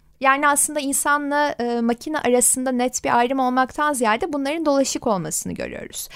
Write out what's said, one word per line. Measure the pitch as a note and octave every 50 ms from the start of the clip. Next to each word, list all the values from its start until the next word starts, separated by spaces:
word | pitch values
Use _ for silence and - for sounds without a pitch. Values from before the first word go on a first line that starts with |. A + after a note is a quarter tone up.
| _ _ _ _
Yani | C4 C4+ C4+ C#4 D4 D4
aslında | D4 C#4+ - D#4 D4+ D4+
insanla, | C4+ C#4 C4+ - - D4 C#4+ D4 D4 C#4 C#4+ D4 D4 C#4+ - -
e, | A#3+ A#3+ A#3+ A#3
makine | A#3 A#3 A#3+ - - D#4 D#4 D4
arasında | - B3 B3 B3 B3 - - C4 B3+ C4
net | B3+ A#3+ B3 B3+ - - -
bir | C4+ B3 A#3+
ayrım | A#3+ B3 C4+ C4+
olmaktan | B3+ B3+ B3+ C4 C4 B3 - - D4 D4+
ziyade | D4 A#3 B3 G#3+ G#3+ A#3 F#4+ E4
bunların | D4 C#4+ C4+ C#4 D#4 E4+ D#4+
dolaşık | D4 C#4 C#4 C4 - - C#4+ -
olmasını | B3 G3+ F3+ D#3 D#3 - - - F#3
görüyoruz. | - - - - - - - - - - - - -